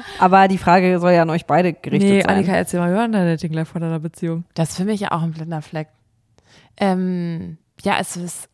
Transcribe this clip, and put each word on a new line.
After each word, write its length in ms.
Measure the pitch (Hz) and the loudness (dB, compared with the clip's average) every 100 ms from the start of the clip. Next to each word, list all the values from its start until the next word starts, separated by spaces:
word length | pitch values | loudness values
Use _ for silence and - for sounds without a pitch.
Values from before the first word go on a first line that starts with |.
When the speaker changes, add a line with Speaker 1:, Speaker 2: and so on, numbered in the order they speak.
| - - | -10 0
Speaker 1:
Aber 300 | 185 190 190 | 4 6 6
die 100 | 190 | 4
Frage 400 | - 185 185 180 | 4 4 4 2
soll 120 | 175 | 4
ja 100 | 175 | 4
an 80 | 165 | 4
euch 160 | 160 - | 0 0
beide 260 | 151 180 | 2 2
gerichtet 380 | - - 202 196 | -2 -2 2 4
Speaker 2:
Nee, 100 | 196 | 4
Speaker 1:
sein. 80 | 185 | 2
Speaker 2:
Annika, 220 | 196 185 | 0 2
erzähl 280 | 185 180 175 | 0 0 -2
mal, 100 | 175 | 0
wie 40 | 196 | 0
war 60 | |
denn 80 | 233 | 0
dein 140 | 214 175 | 0 0
Dating-Life 460 | 160 165 160 160 | 0 -4 -6 -6
vor 80 | 170 | -6
deiner 200 | 165 160 | -6 -6
Beziehung? 440 | 160 - 170 165 - | -8 -8 -6 -6 -8
Speaker 3:
Das 160 | - 160 | -4 -4
ist 60 | - | -2
für 80 | |
mich 160 | 196 208 | -4 -4
ja 120 | 202 | -4
auch 100 | 160 | -4
ein 100 | 165 | -4
blinder 300 | 160 160 156 | -6 -10 -10
Fleck. 260 | - 160 151 _ _ _ _ _ _ _ _ - | -8 -10 -10 _ _ _ _ _ _ _ _ -4
Ähm, 800 | 196 185 185 180 170 165 180 160 _ _ | -2 0 -2 -4 -6 -8 -10 -16 _ _
ja, 140 | 196 - | -4 -2
es 180 | - 175 | -4 -8
ist, 320 | 175 - - | -12 -12 -18